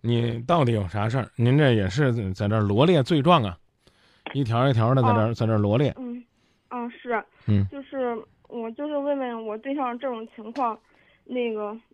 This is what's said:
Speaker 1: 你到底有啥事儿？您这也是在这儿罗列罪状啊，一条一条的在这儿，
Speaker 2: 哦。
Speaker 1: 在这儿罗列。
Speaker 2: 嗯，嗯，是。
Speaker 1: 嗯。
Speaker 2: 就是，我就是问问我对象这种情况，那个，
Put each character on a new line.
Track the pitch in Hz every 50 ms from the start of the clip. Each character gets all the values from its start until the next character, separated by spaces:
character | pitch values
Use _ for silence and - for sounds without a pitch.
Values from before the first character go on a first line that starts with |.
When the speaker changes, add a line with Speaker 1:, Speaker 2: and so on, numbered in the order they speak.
Speaker 1:
你 | - 117 120 117 117 117 117 117
到 | 117 123 170 170 143
底 | 120 117
有 | 107 101 87
啥 | - 107 101 110
事 | 113 135
儿？ | 110 - _
您 | - 113 120 131 147
这 | 151 135 120
也 | 110 98 92
是 | 92 131 151 131 117 120 104 95 98
在 | - 107 101
这 | 107
儿 | 110
罗 | 104 101 101 107 139
列 | 175 185 156 127
罪 | - 175 151
状 | 131 160 180 160 117
啊， | 98 87 - _ _ _ _ _ _ _ _ _ _ _ _ _ - -
一 | 135 143
条 | 110 117 117 127 139
一 | 127
条 | 113 113 117 131
的 | 135
在 | 123 -
这 | - 113
儿， | 107 113
Speaker 2:
哦。 | 117
Speaker 1:
在 | - 120
这 | 110 113
儿 | 107
罗 | 104 101 104 120
列。 | 147 127 - -
Speaker 2:
嗯， | 262 247 240 247 240 _ _ _ _ _ _ _ _ _
嗯， | - 247 240 240
是。 | - - - 247 233 214 - _ _ _ _ -
Speaker 1:
嗯。 | - - 98 95
Speaker 2:
就 | - 277 269
是， | - - 269 254 240 233 226 - _ _ _ _ _
我 | - 240 226 226
就 | 226 - 285 302
是 | 302 285
问 | 277 285 285 277
问 | 262 247 233 226 220
我 | 220 208 220
对 | 233 269 277
象 | 302 269 247 240 247
这 | 262 269
种 | 247 220 226 226 _
情 | - 214 214
况， | 226 277 262 233 214 - _ _ _ _ _ _ _ _ _
那 | - 247 254 240 233 220
个， | 214 208 208 220 226 _ _